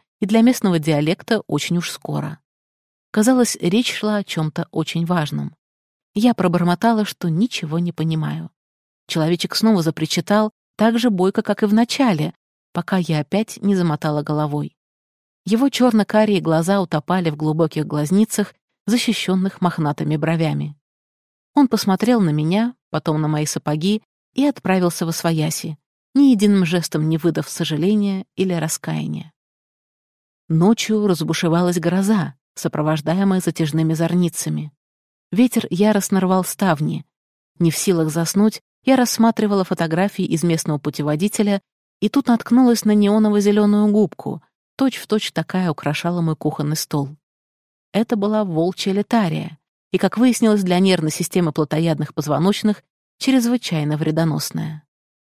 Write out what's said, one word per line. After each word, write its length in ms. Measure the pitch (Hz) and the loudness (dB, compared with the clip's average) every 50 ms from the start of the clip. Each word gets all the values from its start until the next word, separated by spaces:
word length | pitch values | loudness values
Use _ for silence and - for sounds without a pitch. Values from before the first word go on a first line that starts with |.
| _ _ _ - | _ _ _ -6
и 60 | 208 | -2
для 140 | 190 214 226 | 2 4 4
местного 380 | 226 247 247 - - 196 175 165 | 6 4 4 2 2 0 2 2
диалекта 640 | 147 160 156 143 147 156 180 - - - 226 208 - | 2 0 0 0 0 0 -2 -2 -2 -2 -2 -2 -2
очень 320 | - 151 147 - - 170 175 | -2 -4 -4 -2 -2 -2 -4
уж 120 | 165 - | -4 -6
скоро. 480 | - - - - 151 147 147 151 156 - _ _ _ _ _ _ _ _ _ _ _ _ _ _ | -10 -10 -10 -8 -6 -6 -6 -8 -10 -14 _ _ _ _ _ _ _ _ _ _ _ _ _ _
Казалось, 460 | - 214 214 247 262 254 240 - - - | -2 0 2 4 4 4 2 0 0 -2
речь 320 | - 170 175 233 247 - | -2 0 2 0 0 -2
шла 240 | - - - 214 214 | -4 -6 -4 -2 -2
о 80 | 208 190 | -2 -4
чем-то 440 | - - 165 156 156 - - 165 - | -4 -4 -4 -4 -4 -4 -6 -8 -6
очень 340 | - 160 156 - - 165 170 | -4 -6 -4 -4 -4 -4 -2
важном. 500 | 165 180 175 151 139 147 147 143 143 - _ _ _ _ _ _ _ _ _ _ _ - | 0 0 0 -2 -2 -4 -6 -8 -8 -12 _ _ _ _ _ _ _ _ _ _ _ -2
Я 180 | 208 220 247 | 2 2 2
пробормотала, 720 | 233 - 180 180 165 175 175 175 175 170 - 233 233 214 208 | 2 2 0 0 0 2 2 0 0 2 2 2 2 2 0
что 240 | - - - - 175 | -4 -6 -6 -4 -2
ничего 500 | 156 165 226 254 - - - 147 156 170 | 0 0 0 -2 -4 -6 -8 -4 -4 -2
не 140 | 175 175 | -2 -4
понимаю. 580 | 165 - 156 160 160 156 151 151 151 160 165 165 _ _ _ _ _ _ _ _ _ _ _ | -4 -2 -2 -2 -2 -2 -2 -4 -6 -8 -10 -12 _ _ _ _ _ _ _ _ _ _ _
Человечек 480 | - - 165 156 160 175 170 - 180 - | -6 -2 0 0 0 0 -2 -2 -4 -4
снова 280 | - 220 220 220 185 | 0 2 2 4 4
запричитал, 680 | 156 160 151 - 160 - - 151 143 - 208 214 214 214 - _ _ _ _ | 2 0 -2 -2 -4 -4 -2 -2 0 0 2 2 0 0 -4 _ _ _ _
так 220 | - 208 226 226 233 | 0 2 2 2 2
же 120 | 226 254 | 2 0
бойко, 320 | 202 175 180 190 - - | 2 2 0 0 0 0
как 200 | 208 - 202 - | -2 -2 -2 0
и 40 | 214 | 0
в 80 | 208 208 | 2 4
начале, 600 | 226 240 - - - 277 240 185 147 151 165 - _ _ _ _ _ _ _ | 2 2 2 0 0 2 2 2 0 -2 -4 -6 _ _ _ _ _ _ _
пока 240 | - 175 170 - 196 | -8 -6 -4 -2 -2
я 240 | 185 170 165 165 151 | -2 0 0 -2 -2
опять 380 | 147 - - 202 220 - - - | -2 -2 -2 -2 -2 -4 -6 -4
не 120 | - 202 202 | 0 0 2
замотала 480 | 185 175 165 151 151 - 156 151 147 | 2 2 0 0 -2 -2 -2 -2 -2
головой. 540 | 147 151 151 151 151 147 147 147 147 151 _ _ _ _ _ _ _ _ _ _ _ _ _ _ - | -2 -2 -2 -2 -2 -2 -4 -4 -6 -8 _ _ _ _ _ _ _ _ _ _ _ _ _ _ -4
Его 240 | 180 214 226 277 277 | -2 0 2 2 0
черно-карие 720 | - - 247 247 226 214 196 - - 214 214 214 202 175 | 2 2 2 4 4 2 2 2 2 2 2 4 2 0
глаза 400 | 156 160 160 160 165 175 196 202 | 2 2 0 2 2 2 0 0
утопали 500 | 185 165 - 151 - - 180 185 175 165 | 0 -2 -4 -4 -2 -2 -2 0 0 -2
в 60 | 147 | -2
глубоких 500 | 147 156 156 151 160 165 156 - 156 147 | -2 -2 -2 0 0 0 0 0 -4 -4
глазницах, 680 | 151 147 147 151 147 180 202 220 - - - 202 - - _ _ _ _ _ - | -4 -2 -4 -2 2 2 2 2 2 0 -4 -4 -4 -8 _ _ _ _ _ -4
защищенных 760 | - 226 240 - - 208 - - - 185 185 185 196 - - | -2 -2 0 0 -2 -2 -2 -2 -2 0 0 0 -2 -2 -2
мохнатыми 560 | 180 175 - - 156 147 147 - 156 147 156 | -2 -2 0 0 -2 -2 -2 -2 -2 -2 -2
бровями. 600 | 151 156 156 165 160 165 151 147 143 147 151 - _ _ _ _ _ _ _ _ _ _ _ _ _ _ _ - | -2 0 0 0 0 0 -2 -2 -4 -6 -8 -10 _ _ _ _ _ _ _ _ _ _ _ _ _ _ _ 2
Он 140 | 285 285 240 | 2 2 4
посмотрел 520 | - 208 - 208 190 180 220 233 247 226 | 2 0 0 2 0 2 2 2 2 4
на 100 | 196 160 | 2 2
меня, 440 | 151 151 151 160 185 208 226 240 247 _ _ _ | 0 0 0 0 0 0 0 -2 -4 _ _ _
потом 300 | - 156 - 170 156 151 | -8 -6 -2 -2 -2 0
на 80 | 156 151 | 0 0
мои 180 | 156 151 151 | 0 -2 -2
сапоги 560 | 147 - - - 151 151 156 156 196 214 214 _ _ _ _ _ _ - | -4 -4 -6 -4 -4 -4 -2 0 0 -2 -2 _ _ _ _ _ _ -4
и 100 | - 277 | 0 0
отправился 640 | 294 - - - 185 185 185 180 175 165 - 180 | 0 0 -2 -2 -2 0 2 0 0 -2 -2 -4
восвояси, 720 | 165 165 - - 170 165 156 151 151 - - - 165 156 - _ _ _ _ _ _ - | -4 -4 -2 -2 -2 0 0 -2 -2 -4 -6 -8 -10 -12 -12 _ _ _ _ _ _ 2
ни 160 | 262 285 269 | 4 6 6
единым 340 | 247 196 208 208 202 196 180 | 6 4 4 4 4 4 2
жестом 420 | 156 180 175 165 - - 151 156 156 | 2 0 -2 -2 -2 -2 -2 0 0
не 100 | 160 156 | 0 0
выдав 300 | 170 170 160 160 151 - | 0 0 0 -2 -4 -6
сожаления 800 | - - 170 147 160 147 160 196 214 208 202 202 190 190 190 _ _ | -6 -6 -6 -4 -2 -2 0 0 2 0 0 -2 -4 -6 -8 _ _
или 160 | - 190 190 | -4 -2 -2
раскаяния. 800 | 180 165 156 160 - - - 160 160 156 151 - 151 151 - - _ _ _ _ _ _ _ _ _ _ _ _ _ _ _ _ _ _ _ _ _ _ _ - | -2 -2 -4 -4 -6 -6 -6 -6 -6 -6 -6 -6 -8 -10 -12 -14 _ _ _ _ _ _ _ _ _ _ _ _ _ _ _ _ _ _ _ _ _ _ _ 0
Ночью 580 | 160 160 170 208 226 - - - 214 214 208 | 2 4 4 4 2 2 0 -2 -2 0 0
разбушевалась 720 | 202 180 - 160 156 160 - - 165 160 170 180 180 175 175 | 0 0 0 -2 -4 -4 -2 0 0 2 2 2 0 0 0
гроза, 540 | 165 170 175 190 196 196 226 202 151 - - _ _ _ _ | -2 0 0 0 0 0 0 0 -2 -4 -8 _ _ _ _
сопровождаемая 840 | - - 165 - 151 151 156 156 151 143 156 165 190 196 196 190 185 | -8 -8 -6 -4 -2 -2 0 -2 -2 -2 -2 0 0 2 2 0 0
затяжными 540 | - 175 160 - 165 151 143 160 160 160 160 | 0 -2 -2 -2 -2 -2 0 0 0 0 0
зорницами. 800 | 156 170 170 175 180 180 165 - - - 160 151 151 151 147 - _ _ _ _ _ _ _ _ _ _ - | 0 0 0 2 2 0 0 -2 -4 -6 -6 -6 -6 -8 -10 -14 _ _ _ _ _ _ _ _ _ _ -4
Ветер 340 | - 190 254 247 - 233 - - | 0 2 2 2 2 -2 -4 -2
яростно 500 | 190 165 208 214 214 202 - - 196 190 | 0 2 2 2 2 2 0 0 0 2
рвал 240 | 185 180 185 185 180 | 2 2 2 2 0
ставни. 600 | - - - 208 190 160 143 151 156 156 156 - _ _ _ _ _ _ _ _ _ _ - | -2 -4 -2 0 0 0 0 0 -4 -4 -6 -10 _ _ _ _ _ _ _ _ _ _ 0
Не 120 | 170 165 | 0 0
в 60 | 147 | 0
силах 340 | - - 202 180 165 160 156 | 0 0 0 2 2 2 0
заснуть, 520 | 147 170 165 - - 196 208 220 - - _ _ _ _ - | 0 -2 -2 0 2 2 2 2 0 -2 _ _ _ _ 0
я 100 | 254 269 | 2 2
рассматривала 720 | 254 247 233 - - 226 233 220 - 220 208 202 196 185 | 2 2 0 2 2 2 2 2 2 0 0 2 0 0
фотографии 600 | - 185 - 170 160 160 175 190 202 - - 185 | 0 -2 -2 -2 -2 0 0 0 -2 -2 -4 -2
из 200 | - - 160 160 | -2 -2 0 0
местного 340 | 175 165 160 - - 151 143 | 0 0 0 -2 -2 -4 -4
путеводителя 840 | - 151 143 - 147 151 151 151 185 208 - - 214 208 202 196 - _ _ _ _ _ _ - | -4 -6 -6 -4 -2 -2 -2 0 0 -2 0 0 0 0 0 -2 -4 _ _ _ _ _ _ -4
и 80 | - 214 | -4 0
тут 200 | - 277 - - | 0 0 2 2
наткнулась 560 | 233 - - - 233 254 262 240 233 220 - | 0 0 2 2 4 4 6 6 4 2 2
на 80 | 214 | 2
неоново-зеленую 960 | 208 208 208 202 208 220 214 214 208 208 196 208 208 208 208 208 208 208 208 208 | 4 4 4 4 4 4 2 2 2 2 2 2 4 4 4 4 4 4 4 4
губку, 520 | 208 214 208 - - - - - 214 160 - _ _ _ _ _ _ | 4 2 2 0 -2 -8 -10 -10 -10 -12 -14 _ _ _ _ _ _
точь-в-точь 560 | - 269 262 - - - - 214 214 - - | -2 0 0 -2 -4 -6 -4 -2 -2 -2 -4
такая 380 | - - 156 - - 185 185 170 | -6 -6 -6 -4 -2 -2 -2 -2
украшала 500 | 151 - - 147 151 - - 170 175 175 | -2 -2 -4 -4 -4 -2 -2 -2 -2 0
мой 160 | 165 160 156 | 0 -2 -2
кухонный 400 | - - 151 147 - 147 147 156 | -2 -4 -4 -4 -4 -4 -4 -4
стол. 320 | 151 - - - 147 139 135 151 - _ _ _ _ _ _ _ _ _ _ _ _ _ _ | -4 -6 -4 -4 -4 -4 -4 -8 -16 _ _ _ _ _ _ _ _ _ _ _ _ _ _
Это 220 | - 196 226 - 240 | -2 -2 -2 -2 -2
была 300 | 202 196 208 214 214 214 | -2 0 0 0 0 -2
волчья 480 | 190 165 156 165 180 185 - - 196 | 0 0 0 0 0 -2 -4 -4 -2
летария — 640 | 190 202 208 - - 226 202 165 156 151 156 165 160 - _ _ _ _ _ _ | -2 -2 -2 0 0 0 0 0 -2 -4 -6 -10 -14 -20 _ _ _ _ _ _
и, 80 | - 185 | -4 -2
как 180 | - 185 - | -2 0 0
выяснилось, 460 | 214 247 254 226 - 233 220 208 208 | 2 2 2 2 2 2 2 2 2
для 160 | 190 180 180 180 | 2 2 2 4
нервной 320 | 190 190 180 - 156 156 | 4 4 2 2 0 -2
системы 420 | - - 175 - - 185 175 160 | -2 -4 -4 -2 0 0 0 0
плотоядных 640 | - - 151 - - 156 165 170 156 147 151 - - | 0 -2 -2 -2 0 0 0 0 0 -2 -4 -8 -6
позвоночных 720 | - 139 147 147 135 165 196 208 - - 214 208 - _ _ _ _ _ _ _ - | -6 -4 -2 0 2 2 2 0 0 0 -2 -2 -2 _ _ _ _ _ _ _ -6
чрезвычайно 800 | - 277 269 262 233 233 247 247 - - 175 156 147 147 151 | 0 2 2 2 2 2 0 -2 -2 -2 -2 -2 -2 0 -2
вредоносная. 880 | 147 160 156 156 160 165 160 147 - - - - 160 156 156 156 151 - _ _ _ _ _ _ _ _ _ | -2 -2 -2 0 0 0 0 0 -2 -6 -6 -6 -6 -8 -8 -10 -12 -16 _ _ _ _ _ _ _ _ _